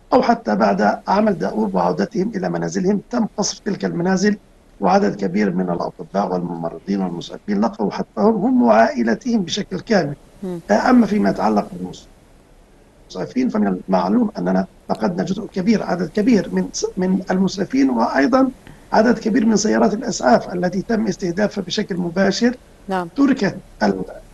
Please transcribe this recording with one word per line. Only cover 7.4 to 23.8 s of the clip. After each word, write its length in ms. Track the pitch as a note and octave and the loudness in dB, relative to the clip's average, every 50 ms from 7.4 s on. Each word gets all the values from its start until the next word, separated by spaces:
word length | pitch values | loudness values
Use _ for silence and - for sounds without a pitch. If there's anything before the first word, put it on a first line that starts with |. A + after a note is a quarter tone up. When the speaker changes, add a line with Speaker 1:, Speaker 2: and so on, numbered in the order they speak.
| - G#2 G#2 G2 | -8 -4 -2 0
Speaker 1:
لقوا 300 | A2+ A2+ - - G#2 F#2+ | 0 -2 -2 -2 -4 -4
حتفهم 440 | - F#3+ - - _ - G3+ A3 A3+ | -4 -6 -8 -8 _ 2 2 2 2
هم 280 | G3 F#3 C4 C4 B3 | 2 0 0 2 4
وعائلتهم 800 | A#3+ A#3 G#3 A3+ A3+ - C#4+ B3 A3+ A#3 A3 G#3+ - B3+ A#3 A3 | 4 6 6 6 4 4 2 0 0 0 0 -2 -2 -2 0 0
بشكل 380 | F3 D#3 - G#3 F3+ - F#3+ E3 | -2 -2 -4 -6 -6 -6 -8 -8
كامل. 340 | - - A3 F#3 D#3+ C#3+ C#3+ - - - - - | -2 0 2 2 2 0 -4 -10 -14 -20 -16 -12
Speaker 2:
مم. 180 | G#3 F#3 F3+ E3+ - - | -10 -10 -10 -8 -2 0
Speaker 1:
أما 360 | G3+ A3+ A3 B3 B3+ B3 A3 | 2 2 4 6 6 6 6
فيما 240 | F#3 G#3 G#3 G3+ G3 | 4 2 2 2 0
يتعلق 380 | F#3+ - - G#3+ G#3+ G3+ - - - - F2+ F2+ - - - - - _ _ _ - - _ _ _ - - _ _ _ _ _ _ - - - | 0 0 0 0 2 0 0 -2 -6 -10 -10 -10 -12 -14 -20 -20 -20 _ _ _ -20 -20 _ _ _ -20 -20 _ _ _ _ _ _ -20 -20 -12
بالمسعفين 380 | - F#3 - - - B3 C4 G#3+ | -10 -8 -8 -4 -2 0 0 2
فمن 180 | - G#3+ G#3 G3 F#3 F3 - - | 2 0 0 0 0 -2 -2 0
المعلوم 420 | F#3+ F#3 F3 F#3 G#3+ B3 A#3 G#3 - - | 0 2 2 2 2 2 2 0 -2 -2
أننا 280 | F3 F3+ F#3+ F#3 F#3+ - - - - - | -2 0 0 0 0 -4 -8 -14 -8 -6
فقدنا 360 | - - G#3+ G#3 E3+ F#3+ F3 | -4 -2 -2 -2 -2 -2 -4
جزء 220 | E3+ F#3+ A3+ G3 | -4 -4 -6 -8
كبير، 360 | - - G3 F3 A3 A3 F3+ | -8 -6 -2 0 2 2 2
عدد 260 | - - F3+ E3+ F#3 D#3 | 0 -2 -4 -4 -4 -4
كبير 400 | - G#3+ G3+ C4 A#3 F#3 E3 - | -2 0 2 4 4 2 2 0
من 160 | F3+ F#3+ F3+ C4+ | -2 -4 -4 -4
س-، 140 | - - - A4 - | -4 -6 -6 -6 -4
من 240 | F#3 F#3 F#3+ F#3+ F#3 - - | -2 -2 0 0 0 0 -2
المسعفين، 600 | F#3+ F#3 F#3+ F3+ - G3+ F3+ - B3+ C4+ C#4 C4 | 0 0 0 0 -2 -4 -4 -2 0 2 2 2
وأيضًا 600 | B3 A3+ A3+ - - C4+ C#4 B3 B3 C4 C4+ C4 - - - - - - - - | 2 0 0 0 2 2 2 4 4 2 2 2 -2 -6 -16 -20 -20 -20 -8 0
عدد 260 | - G#3+ A3+ B3 A3+ - | 2 4 4 4 2 0
كبير 280 | - A3+ G3 C4+ G#3+ | 0 0 0 2 4
من 100 | A3+ G#3+ | 4 2
سيارات 380 | F#3+ - G#3+ G#3+ A3+ A#3 G#3 G#3 | 2 2 2 2 4 4 2 2
الإسعاف 600 | A3 - - - - - - A#3+ F#3+ - - F#3 | 0 -4 -6 -6 -2 2 4 4 4 2 -2 -4
التي 280 | F3+ F3 F3+ F#3+ F#3+ | -4 -2 -2 -2 -4
تم 240 | E3 - A#3 G#3 A3 | -2 -2 -2 -2 -2
استهدافها 580 | G3+ F3 - G3+ E3+ E3 F#3+ G#3 - - G3+ F3 | -2 -4 -4 -4 -4 -2 0 -2 -2 -2 -4 -8
بشكل 320 | F3 - G#3+ G#3 - F#3+ | -4 -4 -4 -4 -4 -4
مباشر. 600 | F3 F3 F3 E3 F#3+ F#3+ G3 F#3+ - A#3 B3 A#3+ - - - - - - - | -4 -4 -2 0 0 2 2 2 2 0 0 0 -2 -8 -20 -20 -16 -8 -6
Speaker 2:
نعم. 200 | F#3+ F#3 F3 E3+ - | -4 -4 -4 -4 0
Speaker 1:
تركت 400 | C#4 C#4 C#4+ C4 - G3+ F3+ - F#3+ - - - - | 2 2 2 2 2 0 -2 -2 -4 -10 -18 -4 -2